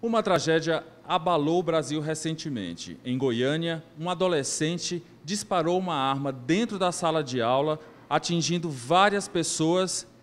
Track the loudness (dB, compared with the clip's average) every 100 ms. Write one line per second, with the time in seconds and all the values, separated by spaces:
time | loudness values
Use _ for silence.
0 | 2 0 2 2 2 2 2 -2 -4 -20
1 | -2 -2 2 2 2 2 2 0 0 -4
2 | -4 -4 -4 -4 -6 -6 -6 -8 -12 -10
3 | -4 0 0 2 0 0 -2 -6 -10 -10
4 | -6 0 2 2 0 -2 -2 -2 -4 -6
5 | -10 -18 -8 -8 -2 0 2 0 0 -2
6 | 0 0 -2 -6 0 2 2 0 0 0
7 | 0 0 0 0 2 4 2 -2 -6 -20
8 | -2 0 2 0 0 -2 -2 -8 2 6
9 | 6 4 -2 -2 -2 0 2 2 0 -4
10 | -8 -20